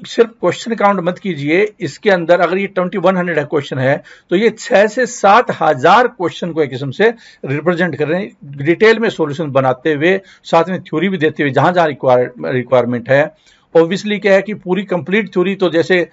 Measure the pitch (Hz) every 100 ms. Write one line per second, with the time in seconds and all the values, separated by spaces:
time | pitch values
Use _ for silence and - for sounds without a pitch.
0 | - - 226 - 175 165 233 208 202 196
1 | 175 180 196 147 143 170 208 - 160 -
2 | 208 185 165 175 165 185 196 196 180 202
3 | 175 190 175 151 143 151 139 139 127 156
4 | - - _ 180 226 220 - 196 208 240
5 | 240 - 196 220 240 - 156 143 151 214
6 | 247 - 165 - 180 156 143 127 139 -
7 | 220 233 - _ 143 147 156 170 180 143
8 | 147 175 208 - 143 139 143 170 220 226
9 | 226 - 151 143 151 135 135 175 165 143
10 | 170 190 - _ - 170 170 180 - 160
11 | 190 190 156 156 147 131 156 180 160 135
12 | 131 123 123 - 160 131 120 127 117 123
13 | 117 135 156 - _ _ _ 165 165 185
14 | 208 208 202 196 196 190 180 185 196 180
15 | 147 202 208 180 180 196 180 160 165 185
16 | 165